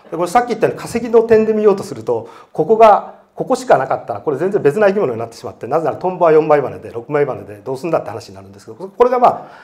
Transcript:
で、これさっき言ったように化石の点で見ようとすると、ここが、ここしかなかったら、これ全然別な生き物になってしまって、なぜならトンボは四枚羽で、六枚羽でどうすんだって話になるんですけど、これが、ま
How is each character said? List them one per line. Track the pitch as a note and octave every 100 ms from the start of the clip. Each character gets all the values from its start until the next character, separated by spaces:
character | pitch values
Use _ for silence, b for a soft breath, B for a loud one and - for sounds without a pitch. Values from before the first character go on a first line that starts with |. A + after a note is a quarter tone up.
| -
で、 | D#3+
こ |
れ | F3
さ | A#3+
っ | A#3+
き |
言 | A3
っ |
た | C#3+
よ |
う | -
に |
化 | -
石 | A#3 A#3
の | A3+
点 | A3+ A3 A3
で |
見 | G#3+
よ | G#3
う | F#3+
と |
す | -
る | A2+
と、 | A2 A#2 - B B
こ | - D#3
こ | A3
が、 | A3 F#3+ - - _ -
こ | E3
こ | B3+
し | -
か | C#3+
な | C3
か | B2
っ | -
た |
ら、 | G#2
こ | -
れ | C3+
全 | F#3
然 | G3+
別 | C#3 G#3+
な | G3+
生 |
き | G3+
物 | D#3
に | A2+
な | A2+
っ |
て | -
し | A2
ま |
っ | -
て、 | -
な | D#3
ぜ | D3+
な |
ら | A2
ト | F#3
ン | F3+
ボ | E3+
は |
四 | D#3 D#3
枚 | D3
羽 | B2 F#2
で、 | G2+
六 | A#2 A#2+
枚 | D3 C3+
羽 | G#2
で | G2+ G#2
ど | G2+
う | C3
す | E3+
ん |
だ | D#3
っ |
て | -
話 | G#2+ -
に | G2
な |
る | G2
ん |
で | G2
す | -
け |
ど、 | A2+ G3
こ | -
れ | B3
が、 | B3+
ま | A#3 - B B